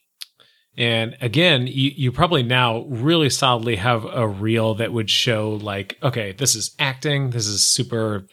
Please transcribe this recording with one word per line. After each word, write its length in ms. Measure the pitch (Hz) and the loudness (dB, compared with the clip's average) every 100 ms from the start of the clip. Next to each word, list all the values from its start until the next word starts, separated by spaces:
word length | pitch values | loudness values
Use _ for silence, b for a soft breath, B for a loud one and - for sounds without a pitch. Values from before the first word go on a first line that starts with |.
| _ - - _ b b b - | _ -20 -20 _ b b b -2
and 400 | 117 113 113 - | 0 2 0 -4
again, 460 | 123 104 175 135 127 | -2 2 4 2 0
you, 240 | 135 135 | 0 -2
you 180 | 139 127 | 0 -2
probably 300 | 127 170 165 | 2 2 2
now 420 | 117 127 123 113 147 | 2 2 2 0 -4
really 400 | 120 139 170 143 | -2 2 4 2
solidly 480 | - 135 120 113 101 | 2 2 2 0 0
have 280 | 120 117 | 2 0
a 220 | - 127 110 | -2 -2 -2
reel 480 | 98 107 113 110 107 | 0 0 2 0 -2
that 160 | 113 | -2
would 180 | 117 104 | -2 -2
show, 400 | - - 110 107 | 0 0 0 -2
like, 480 | 107 104 101 98 - | -4 -4 -6 -8 -4
okay, 300 | 139 123 101 | -4 -2 -4
this 220 | 98 131 | -2 -2
is 200 | 110 - - | -2 -4 -4
acting, 520 | 143 131 151 139 135 | -4 -2 -2 -2 -2
this 160 | 117 104 | -2 -2
is 220 | 101 - | 0 0
super 580 | - 117 113 110 101 98 | 0 -2 -2 -2 -4 -6